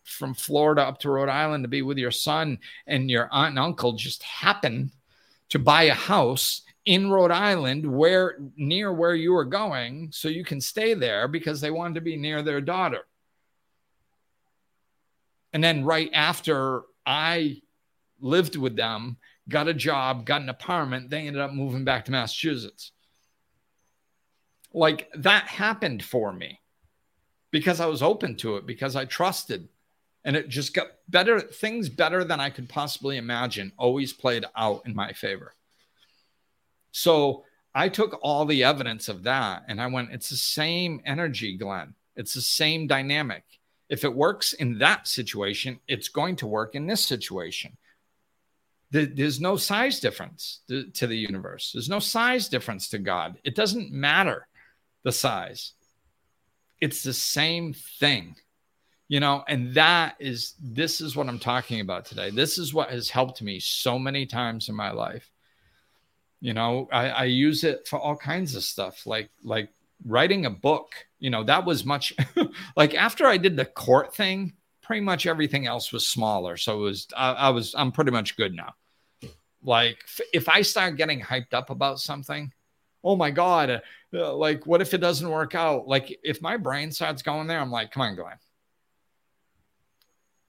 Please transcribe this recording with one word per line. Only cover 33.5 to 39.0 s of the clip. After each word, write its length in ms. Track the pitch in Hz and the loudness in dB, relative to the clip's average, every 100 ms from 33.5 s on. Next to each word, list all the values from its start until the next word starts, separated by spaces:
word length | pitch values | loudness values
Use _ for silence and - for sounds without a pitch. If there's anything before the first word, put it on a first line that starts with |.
| 107 98 - | -4 -8 0
always 360 | 123 135 135 | 0 2 -2
played 340 | - 131 117 107 113 | -2 0 0 -2 -2
out 260 | 110 101 123 | 0 0 -4
in 80 | |
my 180 | 101 104 | -6 -6
favor. 400 | 98 104 98 - _ _ _ _ _ _ _ _ _ _ _ _ _ _ | -6 -6 -6 -10 _ _ _ _ _ _ _ _ _ _ _ _ _ _
So 520 | - 175 160 139 135 - _ _ | 0 4 6 4 0 -10 _ _
I 160 | 135 180 | 0 0
took 280 | 185 214 - | 2 -2 0
all 240 | 143 147 151 | 0 2 2
the 180 | 143 | 4
evidence 440 | 127 147 123 113 | 4 4 -2 -6